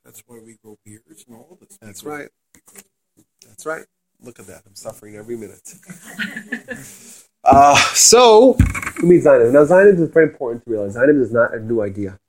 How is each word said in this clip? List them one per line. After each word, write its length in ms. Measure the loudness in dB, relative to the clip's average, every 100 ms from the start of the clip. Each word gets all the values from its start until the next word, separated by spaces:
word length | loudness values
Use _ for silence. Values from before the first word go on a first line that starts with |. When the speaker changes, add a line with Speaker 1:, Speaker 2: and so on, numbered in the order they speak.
Speaker 1:
That's 200 | _ -20 _
why 140 | -20
we 120 | -20 _
grow 120 | -20 -20
beards 400 | _ -20 _ _ _
and 80 | -20
all 140 | _
of 80 | _
this. 180 | _ _
Speaker 2:
That's 220 | -20 -20
right. 280 | -18 -18 -18 _ _ _ _ -20 _ _ _ _ _ _ _
That's 180 | -18
right. 200 | -14 -14 -16 _ _ _
Look 200 | -20 -20
at 60 | -20
that. 140 | -20 _
I'm 80 |
suffering 400 | -20 -20 -20 -20
every 220 | -20 -16 -16
minute. 380 | -16 -20 -20 -20
<laughs> 1500 | _ -20 -20 -16 -14 -14 -16 -18 -16 -20 -20 -20 -20 -20 _ _
Uh, 320 | 2 4 4 2 0
so, 640 | 0 2 4 6 6 4 2 -2 -4 -14 -6
we 80 | 0
meet 140 | 2
Zionism. 280 | 4 2 4
Now, 120 | 2
Zionism 400 | 4 4 4 2
is 60 | 0
very 160 | 0 0
important 380 | -4 -12 -12
to 60 | -10
realize. 220 | -8 -8
Zionism 300 | -2 0 0
is 100 | -2
not 200 | -2 -2
a 60 | -4
new 240 | -6 -6
idea. 380 | -6 -10 -12 -14